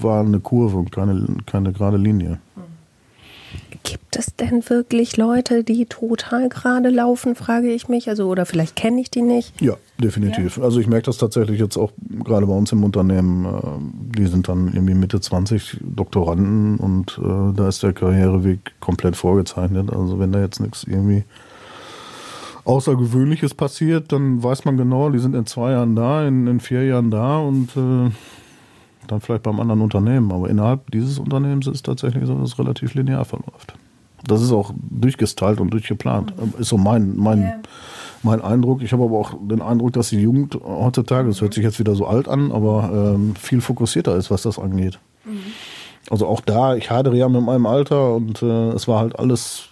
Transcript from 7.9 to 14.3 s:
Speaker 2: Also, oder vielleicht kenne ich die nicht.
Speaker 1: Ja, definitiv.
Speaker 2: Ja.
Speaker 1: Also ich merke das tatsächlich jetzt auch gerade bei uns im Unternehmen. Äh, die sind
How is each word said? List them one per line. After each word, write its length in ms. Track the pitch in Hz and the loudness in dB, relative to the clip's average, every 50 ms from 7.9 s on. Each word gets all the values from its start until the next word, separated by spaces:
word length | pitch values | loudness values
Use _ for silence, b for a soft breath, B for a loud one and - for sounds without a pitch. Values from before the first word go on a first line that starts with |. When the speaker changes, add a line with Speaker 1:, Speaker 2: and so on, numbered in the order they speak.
| 247 240 240 247 | -2 -2 -2 -2
Speaker 2:
Also, 200 | 214 214 196 190 | -2 -2 0 0
oder 180 | 185 185 180 | 0 0 -2
vielleicht 300 | - - 165 160 160 - | 0 0 0 -2 -2 -2
kenne 240 | - - 226 240 247 | -2 0 0 0 0
ich 100 | 254 - | -2 -2
die 100 | - 247 | -2 0
nicht. 380 | 240 240 240 240 233 - - - | 2 2 2 2 0 -4 -4 0
Speaker 1:
Ja, 140 | - 123 95 - - _ _ - | 0 0 0 -2 -6 _ _ 0
definitiv. 580 | 123 107 - 110 104 101 104 101 92 90 - | 0 0 2 2 0 0 0 0 -2 -2 -2
Speaker 2:
Ja. 60 | - | 0
Speaker 1:
Also 160 | 127 123 117 120 | 0 2 2 2
ich 60 | 110 | 2
merke 200 | 110 117 113 110 | 4 2 2 2
das 120 | 139 127 - | 0 -2 0
tatsächlich 400 | - 107 - 123 110 104 107 104 | -2 0 2 0 0 2 2 0
jetzt 160 | 110 101 - | 0 0 0
auch 140 | - 110 104 - - - - - - - | -2 -2 -2 -4 -8 -14 -10 -10 -8 -2
gerade 220 | - 113 101 104 | 0 2 2 2
bei 60 | 98 95 | 2 2
uns 160 | 98 104 - | 2 2 2
im 120 | - 107 101 | 2 2 2
Unternehmen. 600 | 104 101 104 92 95 95 92 92 90 90 90 90 | 2 2 2 2 2 4 4 2 2 2 0 -2
Äh, 720 | 95 95 - - - 73 - 71 - - - 110 113 117 107 | -2 -4 -6 -6 -6 -8 -8 -10 -10 -12 -12 -10 -4 -2 0
die 80 | 101 | 0
sind 200 | 92 | 2